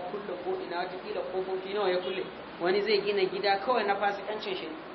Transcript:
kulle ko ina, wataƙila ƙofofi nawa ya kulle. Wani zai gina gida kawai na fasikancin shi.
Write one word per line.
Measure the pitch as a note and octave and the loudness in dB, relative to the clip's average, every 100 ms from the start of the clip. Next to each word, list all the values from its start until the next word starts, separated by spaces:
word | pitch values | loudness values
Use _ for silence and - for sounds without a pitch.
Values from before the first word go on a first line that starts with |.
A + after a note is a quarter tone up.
| F3+ | -2
kulle | G3+ - F3+ | -6 -6 -6
ko | F3 F#3 | -4 -4
ina, | E3 F3 | -4 -4
wataƙila | F3+ F#3 G#3 F#3+ E3+ | -4 -6 -6 -6 -2
ƙofofi | F#3+ F#3 F#3+ F#3+ | -2 -2 -2 -2
nawa | G#3 F#3+ | 2 2
ya | F3+ | 2
kulle. | F#3 F#3 - - - - | 0 -4 -4 -8 -12 0
Wani | E3+ G3+ | 2 4
zai | G3+ G3+ | 4 4
gina | F#3 G3+ | 4 2
gida | F#3 G3 G3+ G3 | 2 2 2 4
kawai | B3 B3 G3+ | 4 2 4
na | |
fasikancin | G3+ G3+ G3+ - G#3+ G#3+ F#3 | 2 2 0 -4 -6 -4 -4
shi. | D#3+ D#3 - | -6 -8 -10